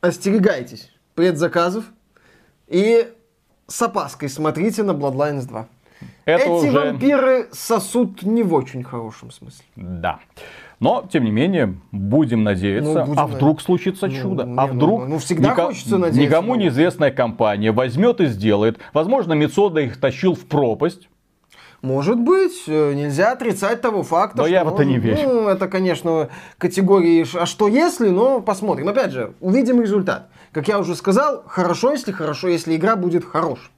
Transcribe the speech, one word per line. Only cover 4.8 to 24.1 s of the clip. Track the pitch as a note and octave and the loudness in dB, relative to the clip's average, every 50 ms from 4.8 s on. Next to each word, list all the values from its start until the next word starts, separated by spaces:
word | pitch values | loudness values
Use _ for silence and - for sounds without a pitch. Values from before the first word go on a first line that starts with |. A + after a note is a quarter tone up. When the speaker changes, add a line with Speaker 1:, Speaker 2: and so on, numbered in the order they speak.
Speaker 1:
на | G#3+ G3 | -2 -2
Bloodlines | F3+ C#3+ C#3+ C#3 B2+ C3 D3 D3 D3 C#3 B2 - | -2 -2 -2 -4 -2 -2 -2 -2 -2 -6 -8 -8
два. | A#2 A2 A#2 - _ _ _ _ _ _ - - - _ _ | -10 -12 -12 -14 _ _ _ _ _ _ -20 -20 -20 _ _
Speaker 2:
Это | - D#3 - C5+ | 0 2 2 2
Speaker 1:
Эти | - E4+ E4+ D#4 D4 | 2 2 2 2 2
Speaker 2:
уже | C4 C#3+ | 2 2
Speaker 1:
вампиры | D3+ - - - - C#4 D4 C4 B3+ C4 C4 B3+ A3+ - | 2 0 -2 0 0 2 2 4 4 4 2 2 0 -4
сосут | - - - - A#3 G#3+ F#3+ - - A#3+ B3 - - - - | -12 -14 -4 -2 -2 -2 -2 -2 0 0 0 0 -4 -6 -4
не | F#3+ A3 A#3 | -2 0 0
в | A3+ F#3 E3 | 2 2 2
очень | C#3+ B2+ B2+ - C3 B2 | 0 0 -2 -8 -12 -12
хорошем | B2+ - A#2+ A2+ A2 G#2+ - - A#2 | -10 -10 -10 -10 -10 -14 -16 -20 -20
смысле. | - - B2 A#2+ - - _ _ _ | -20 -20 -20 -20 -20 -20 _ _ _
Speaker 2:
Да. | - F#2 F2 F2+ E2+ E2 F2 D#2 - - _ _ - - - - - - - - _ | -16 -12 -10 -10 -6 -4 -4 -6 -6 -12 _ _ -20 -20 -20 -20 -20 -20 -20 -10 _
Но, | A2+ C3+ A3 B3 - F3+ | 0 0 0 0 -4 -4
тем | - D#3+ B2+ | -2 -2 0
не | A2 | 0
менее, | G#2 G#2+ C#3 F3+ G3 E3+ C3 G2+ F2+ E2 - _ | 0 0 0 0 2 0 0 -2 -4 -8 -14 _
будем | - G2+ G2 G2+ A2 D3 D#3 B2+ A#2 A2+ A2 | -10 -6 -4 0 2 2 2 2 2 0 2
надеяться. | G#2 G2+ F#2 F#2 G2+ G2 G#2+ D3 D3 D#3 E3+ | 2 0 0 0 0 0 0 0 0 0 0
Speaker 1:
Ну, | D3+ C3+ | 0 0
будем | D3 D3 | 0 0
Speaker 2:
А | D3 C3+ | 0 -2
вдруг | A2+ C3 C#3 D3+ D#3 D3+ | -2 0 2 2 0 0
Speaker 1:
над-, | - | 0
Speaker 2:
случится | - F3+ F3 - F#3+ F#3 - - F#3+ | -2 -2 0 0 -4 -4 -4 -4 -6
Speaker 1:
ну, | C3 | -4
Speaker 2:
чудо? | C3+ B2+ - F#3 C3 D3+ | -4 -6 -4 -4 -4 -4
Speaker 1:
не, | B2 B2 B2+ | -4 -2 -2
Speaker 2:
А | C3+ C#3 | -2 0
Speaker 1:
ну, | B2+ | 0
Speaker 2:
вдруг | B2 C#3+ D#3+ G#3+ - B2 C3 | 2 2 2 2 0 -2 -4
Speaker 1:
ну, | D3+ D#3+ | -6 -6
всегда | - - F#3 D#3+ B2+ C#3+ | -4 -4 -2 0 2 2
Speaker 2:
ника-, | D3+ E3+ E3+ | 2 2 0
Speaker 1:
хочется | F3 - - - - G#3 F#3 | -2 -4 -6 -4 -2 0 0
надеяться | F3+ E3+ C#3+ B2+ | 2 2 4 4
Speaker 2:
никому | C#3+ C#3+ C#3+ D#3+ | 4 4 4 2
Speaker 1:
на | F3+ A3 B3+ | 2 0 -2
лучшее. | A#3+ G3+ E3+ | 0 0 0
Speaker 2:
неизвестная | B2+ B2+ D#3 F3+ - - D#3 C#3 | 2 2 2 2 2 2 0 0
компания | B2+ - B2+ A#2 A2 - A#2 G#2+ G#2 G2+ G#2 A2 G#2+ | 2 0 -2 -2 0 0 0 0 2 2 0 2 2
возьмет | A2 C3 C3 A2+ C#3 G3+ B3 A#3+ - | 2 0 0 0 2 2 2 2 2
и | F#3 C#3+ | 0 0
сделает? | A2+ G2 G2+ A2 G#2 G2+ G#2 A2+ A2+ - - - _ | 0 0 0 2 2 4 2 0 -2 -4 -12 -4 _
Возможно, | D3 D#3+ F#3 B3 C4+ G3+ E3+ D#3+ | -2 0 2 0 0 0 0 0
Мицода | D3+ D3+ D3 - - G3+ G#3 E3 D#3 | 0 0 0 2 0 0 2 2 0
их | D3 B2 G#2+ - | -2 -2 -4 -2
тащил | - C3+ B2+ - - F#3 E3+ | -4 -4 -2 0 0 0 0
в | - - | 0 -6
пропасть. | - D3+ D3 C#3 A#2+ A2 F#2+ C#3 E3+ F3+ - _ _ _ _ _ _ _ _ _ _ _ - - - - _ | -4 -2 0 0 0 0 -2 -2 -4 -4 -6 _ _ _ _ _ _ _ _ _ _ _ -20 -20 -20 -20 _
Speaker 1:
Может | - C3 C3 C3+ C#3 E3+ A#3+ A#3+ | -6 -4 -4 -2 0 0 0 0
быть, | A#3 B3+ F#4 F#4+ F#4+ F4 F4+ - - - | 2 2 2 2 2 0 -2 -6 -8 -2
э, | D#3 D#3 D3+ C#3+ C#3+ | 0 0 2 2 0
нельзя | C#3+ C#3+ D3 C#3 C#3+ F#3 A3 B3+ | -2 -4 -4 0 0 0 0 0
отрицать | B3+ C4 B3 F#3 F#3+ - G3 A#3 A#3 | -2 -2 -4 -4 -2 -2 -2 -2 0
того | A#3 B3 G#3+ G3 D3+ | -2 -2 -2 -2 -2
факта, | B2+ | 0